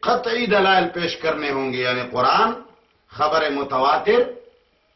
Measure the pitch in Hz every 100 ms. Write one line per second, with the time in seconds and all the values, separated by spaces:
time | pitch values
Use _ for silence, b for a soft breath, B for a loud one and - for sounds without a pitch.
0 | - 240 233 233 233 202 196 190 170 175
1 | 165 - 160 151 147 135 131 127 127 123
2 | 123 123 135 156 240 - - _ _ _
3 | _ - 151 156 151 139 139 127 143 156
4 | 196 240 247 - - _ _ _ _